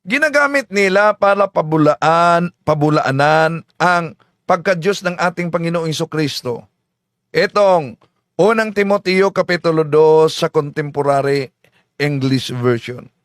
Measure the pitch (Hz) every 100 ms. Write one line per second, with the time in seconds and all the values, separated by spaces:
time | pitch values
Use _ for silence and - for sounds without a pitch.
0 | 180 262 311 285 285 285 - 196 196 190
1 | 214 208 202 202 196 - 156 160 147 147
2 | 151 165 170 170 175 _ - 156 151 151
3 | - 135 147 156 160 165 - _ 175 175
4 | 165 - _ _ - 180 180 180 175 190
5 | 180 175 175 175 175 170 165 170 165 151
6 | 160 156 147 - 127 117 _ _ _ _
7 | _ _ _ 147 196 208 196 180 135 107
8 | _ _ _ - 196 226 220 202 202 202
9 | 180 185 196 190 180 170 170 160 156 151
10 | 156 156 160 - 165 160 147 147 147 139
11 | 139 139 139 139 127 _ _ _ _ _
12 | 147 143 131 131 - 127 123 117 - 123
13 | 104 _